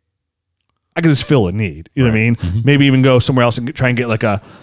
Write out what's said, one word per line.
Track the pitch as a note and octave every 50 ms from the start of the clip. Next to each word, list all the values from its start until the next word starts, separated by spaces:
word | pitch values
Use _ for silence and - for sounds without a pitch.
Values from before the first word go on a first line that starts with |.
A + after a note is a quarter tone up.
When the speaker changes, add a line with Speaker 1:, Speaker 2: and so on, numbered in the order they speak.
| _ _ _ _ _ _ _ _ _ _ _ _ _ _ _ _ _ _ -
Speaker 1:
I | E3+
can | E3+ D#3+
just | D3 B2+ -
fill | - D3+ C3 G#2
a | F2
need. | F2+ G#2+ A2 F#2 D2 D2+ E2 _ -
You | C#3+ B2+
know | A#2
what | A2
I | A2
Speaker 2:
Right. | A2
Speaker 1:
mean? | A#2+ A#2
Speaker 2:
Mm-hmm. | - - F2 F2+ A2 A2+
Speaker 1:
Maybe | C#3 C#3+ C#3 C#3
even | C#3 C3 C3
go | B2+ C3+ B2+ B2
somewhere | - - C3+ B2+ A#2+
else | A#2+ A2
and | B2 A#2+
get, | A#2+ -
try | - C3 B2+
and | B2
get, | A#2 B2
like, | A#2+ A2 G#2 -
a, | A2 G2+ G#2 - - - -